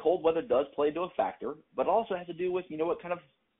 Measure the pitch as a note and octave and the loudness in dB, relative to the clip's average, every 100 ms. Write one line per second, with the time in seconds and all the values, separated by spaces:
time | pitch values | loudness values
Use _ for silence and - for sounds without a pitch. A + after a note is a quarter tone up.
0 | D#3+ F3 D#3+ E3 A#2+ B2 C#3+ - D3+ D#3 | 2 4 2 2 2 2 2 0 0 0
1 | F3+ - F#2+ - A2 D3 _ - C3+ G#3 | -4 -2 -2 -2 -8 -10 _ -2 2 2
2 | A3+ F3+ F3 E3 F3+ F3+ F3+ D#3 E3 D#3+ | 2 -6 -6 -4 -2 -2 -4 -4 -2 -2
3 | F3 F3 - _ _ | -4 -6 -8 _ _